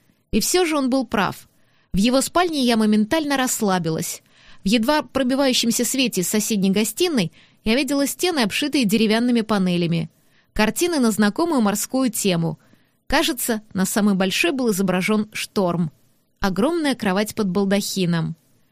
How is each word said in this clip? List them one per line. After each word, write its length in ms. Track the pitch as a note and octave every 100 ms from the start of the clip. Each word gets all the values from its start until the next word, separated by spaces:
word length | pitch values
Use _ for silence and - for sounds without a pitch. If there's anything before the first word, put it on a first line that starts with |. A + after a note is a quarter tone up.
| _ _ _
И 80 | A3+
все 240 | - F4+
же 140 | F4 D#4
он 120 | C4+
был 180 | C4+ B3+
прав. 420 | G#3+ E3+ - - _ _ _ _
В 60 | F#3+
его 240 | A3+ C4
спальне 420 | C4 E4+ F4+ D4+
я 140 | A#3+ A3+
моментально 580 | G#3+ G#3+ G#3+ D#4+ D4 C4+
расслабилась. 840 | B3+ - G3+ F#3 E3 D#3+ E3+ - _ _ - -
В 40 | G3
едва 340 | A#3 A3+ D4+
пробивающемся 840 | D4 C4 C4 C4+ C#4 A#3 A#3 A#3
свете 380 | A#3 C4 B3+ -
из 80 | F3
соседней 400 | G#3+ G#3 A3 F#3+
гостиной 600 | G3 A3 - F4+ C4+ E3 - - _
я 120 | A3 A#3+
видела 300 | C#4+ C#4+ C#4
стены, 360 | - F4+ D#4+
обшитые 440 | G#3+ - D4 C#4+ A3
деревянными 560 | A3+ A3 A3 B3 A#3
панелями. 680 | G#3+ G#3 F#3 F3 E3+ E3+ D#3+ _ _ _ _
Картины 460 | - G#3+ G#3+ F4 D#4+
на 120 | A#3
знакомую 500 | G#3 G#3 G#3 E4+ C#4+
морскую 500 | G#3 G3+ - C4 C4
тему. 480 | - G3+ E3+ E3 D#3 _ _ _ _ -
Кажется, 540 | C4+ D#4+ B3 - G#3+ -
на 120 | F#3+ F#3
самой 280 | A#3 G#3
большой 380 | F#3+ F#3+ - E4+
был 180 | C4+ B3
изображен 560 | F#3+ G3 F3+ F3+ G#3+ G#3+
шторм. 580 | - - - F3+ E3+ E3 - _ _ _ _
Огромная 560 | G3 F#3+ B3+ E4+ D4 B3
кровать 400 | G#3 F#3 G#3+ -
под 140 | G3+
балдахином. 840 | F#3 G3 G3 - - F3 E3+ D#3+ E3 _ _ _